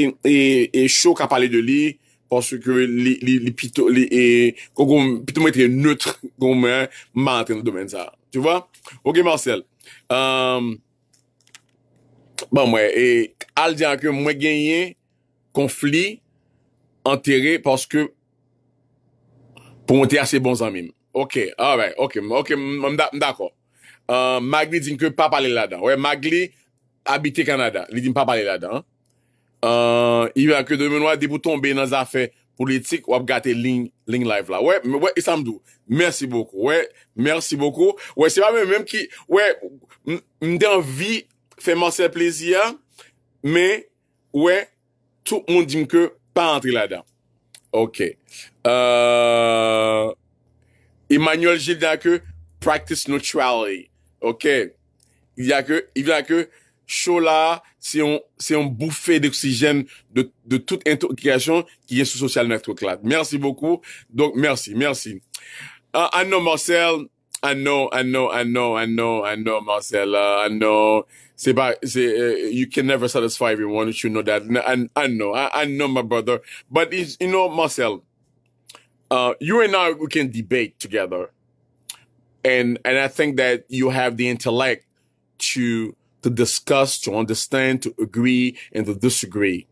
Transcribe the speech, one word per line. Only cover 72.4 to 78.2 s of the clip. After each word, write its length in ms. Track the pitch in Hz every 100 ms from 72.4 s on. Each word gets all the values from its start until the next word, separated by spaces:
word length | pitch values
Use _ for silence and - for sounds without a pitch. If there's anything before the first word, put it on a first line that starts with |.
| 104
you 160 | 123 127
can 180 | - 131
never 220 | 135 120
satisfy 420 | 131 117 - 117
everyone. 420 | 107 104 107 110
You 180 | 110 113
know 120 | 110
that. 200 | 107 104
And, 460 | 107 120 - 127 117
I 140 | - 139
know, 260 | 113 104
I, 300 | 113 139 147
know, 240 | 147 139 143
my 140 | 127
brother. 380 | 113 117 110 117 - - _
But 240 | 143 165
is 220 | 180 165 -
you 80 | 185
know, 220 | 190 185
Marcel, 560 | 160 160 - 113 98 _ _